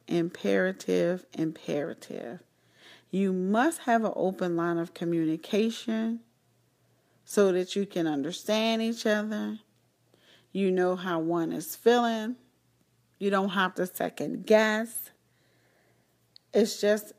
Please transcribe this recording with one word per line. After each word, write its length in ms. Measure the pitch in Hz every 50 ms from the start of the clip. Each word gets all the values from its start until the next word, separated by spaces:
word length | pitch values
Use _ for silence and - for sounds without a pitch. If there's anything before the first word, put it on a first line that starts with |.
| _ -
imperative, 1160 | 170 175 170 180 - - - 196 196 196 185 185 190 190 - - 180 180 170 170 185 180 - - -
imperative. 1040 | - 160 156 165 - - - 147 147 147 165 - - - - - - - 117 185 175 - _ _ _ _ _ _ _ - - - - _ _
You 220 | - 190 196 190 185
must 460 | 185 185 190 208 226 262 330 330 -
have 260 | - 254 233 226 220
an 80 | 190 -
open 400 | - - 185 190 - 185 175 170
line 220 | 165 170 170 170 170
of 160 | 170 170 -
communication 1300 | - 175 170 170 165 160 156 160 160 - - 208 202 220 226 226 - - 226 220 220 226 226 226 233 - _ _ _ _ _ _ _ _ _ _ _ _ _ _ _ _ _ _ _ _
so 260 | - - 214 202 190
that 240 | 180 185 180 185 -
you 100 | 202 202
can 220 | 196 - 180 165 160
understand 760 | 151 143 135 160 180 - - - 214 220 220 226 226 226
each 240 | 226 226 233 226 -
other. 540 | 220 214 214 208 214 214 214 208 214 214 220 - _ _ _ _ _ _ _ _ _ _ _ _ _ - - _ _ -
You 180 | 190 196 185
know 240 | 185 185 180 180 180
how 240 | 180 180 185 170 165
one 320 | 160 165 170 170 165 165
is 240 | 165 156 170 - -
feeling. 640 | - - 226 240 247 240 233 226 220 214 226 247 - - _ _ _ _ _ _ _ _ _ _ _ _ _ _ _
You 100 | - -
don't 200 | 196 196 196 202
have 260 | 175 196 185 185 185
to 120 | - 185 180
second 580 | - - - - - - - - - - -
guess. 640 | - 214 214 220 214 214 220 233 233 - - - - - _ _ _ _ _ _ _ _ _ _ _ _ _ _ _ _ _ _ _ _ _ _ _ _ - _ _ -
It's 260 | 202 233 226 - -
just 320 | - 208 214 214 208 - -